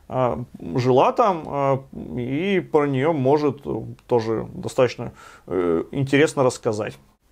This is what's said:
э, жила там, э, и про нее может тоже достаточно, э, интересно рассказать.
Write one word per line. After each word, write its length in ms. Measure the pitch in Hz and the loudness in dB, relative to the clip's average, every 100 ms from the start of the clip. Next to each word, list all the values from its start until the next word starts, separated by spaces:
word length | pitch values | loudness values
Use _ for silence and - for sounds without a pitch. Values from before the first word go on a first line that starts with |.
| - | -6
э, 300 | 127 123 - 123 - - 135 | -2 0 -2 -8 -12 -6 0
жила 360 | 123 127 202 | 4 6 4
там, 320 | 254 226 170 139 | 4 2 0 -4
э, 720 | 139 139 135 135 - - 147 | -2 0 0 -4 -14 -10 -8
и 400 | 123 139 190 190 | -4 -4 0 -2
про 260 | 135 151 147 | 0 0 2
нее 280 | 131 147 | 0 0
может 500 | 160 127 147 147 135 - 123 120 120 - | 0 2 2 2 -4 -6 -8 -8 -14 -2
тоже 400 | 123 110 113 117 | 0 0 -4 -6
достаточно, 580 | - 117 - 127 - 120 - - - - | -10 -4 2 0 0 -12 -14 -20 -20 -6
э, 360 | 92 90 82 - | -2 0 0 -2
интересно 520 | - 135 139 151 147 | -4 2 4 4 2
рассказать. 540 | 127 - 120 107 107 - _ _ _ | 0 0 -4 -4 -6 -10 _ _ _